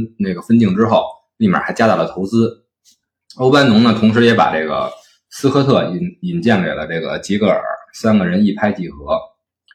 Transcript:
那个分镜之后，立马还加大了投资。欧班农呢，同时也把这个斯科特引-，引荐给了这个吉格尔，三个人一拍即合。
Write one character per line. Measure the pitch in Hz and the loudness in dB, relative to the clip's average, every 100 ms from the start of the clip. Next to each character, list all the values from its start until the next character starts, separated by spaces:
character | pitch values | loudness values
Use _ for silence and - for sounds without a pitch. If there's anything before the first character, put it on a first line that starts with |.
| 113 - | -2 -6
那 | 98 | -6
个 | 87 | -6
分 | - 117 | 0 2
镜 | 107 | 2
之 | 92 113 | 2 2
后， | 113 - - _ _ | 2 -2 -10 _ _
立 | 107 | 0
马 | 80 | 0
还 | - | -2
加 | - 113 | 0 0
大 | 92 | 2
了 | 82 | -2
投 | 90 95 | -6 -4
资。 | 113 113 - _ _ _ _ _ _ _ - | 0 0 -2 _ _ _ _ _ _ _ -2
欧 | 131 | 2
班 | 143 135 | 4 4
农 | 107 | 4
呢， | 120 110 | 4 4
同 | 110 | 2
时 | 110 | 4
也 | 117 | 4
把 | 107 80 78 | 4 2 0
这 | 78 | -4
个 | 69 64 - _ _ _ | -4 -6 -10 _ _ _
斯 | - 139 | -4 0
科 | 143 | 2
特 | 135 107 - | 2 2 0
引-， | 87 90 - | -6 -8 -8
引 | 90 85 | -6 -2
荐 | 104 104 | 0 0
给 | 82 | 0
了 | 73 78 | -6 -6
这 | 82 | -6
个 | 76 76 | -6 -8
吉 | - 101 | -4 -2
格 | 101 | 0
尔， | 80 - - - | 0 -2 -10 -12
三 | - 113 107 | -6 0 2
个 | 90 | 2
人 | 90 104 | 0 0
一 | |
拍 | 95 104 | 0 -2
即 | 98 85 | -4 -8
合。 | 73 71 78 - _ _ _ _ | -12 -6 -6 -6 _ _ _ _